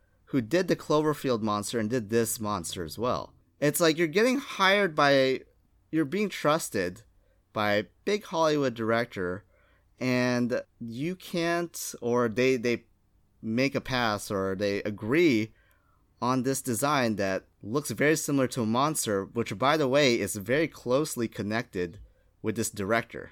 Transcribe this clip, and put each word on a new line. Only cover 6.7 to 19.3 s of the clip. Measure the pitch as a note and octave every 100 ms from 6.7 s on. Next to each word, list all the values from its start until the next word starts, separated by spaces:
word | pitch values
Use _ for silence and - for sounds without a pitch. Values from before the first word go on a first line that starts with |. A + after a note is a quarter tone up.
| G#2 F2+ F#2 - _ _ _ _
by | A2 G#2 G#2
a | - _
big | - G#3 -
Hollywood | E3 D#3 D3+ C3
director, | A#2 A2 A2+ A#2+ G2+ F2+ F#2 - _ _ _ _ -
and | B2+ B2 B2 B2 A#2+ A#2+ - -
you | A#2 A#2 E3 F#3
can't, | - E3+ E3+ F3 E3+ - - -
or | A#2 A#2+ A#2+
they, | G#2+ C3 C3
they | A#2+ A#2 _ _ _ _ _ _
make | A2 A#2 C3+ C3+
a |
pass, | - B2+ A#2 G#2 -
or | G2+ F#2+ F#2+
they | G#2 G2+
agree | - G2 G#2+ D#3 E3+ A2 A2 _ _ _ _ _ _ -
on | A#2+ C3
this | B2 C3+
design | C3+ G#2+ C#3+ C#3+ A#2+ G2+
that | G2 F#2+ - _
looks | G2+ C3+ D3+
very | A2 C#3+ D#3
similar | - C#3 B2
to | C3
a | A2
monster, | A#2+ D3 D3+ A#2 G2
which, | G2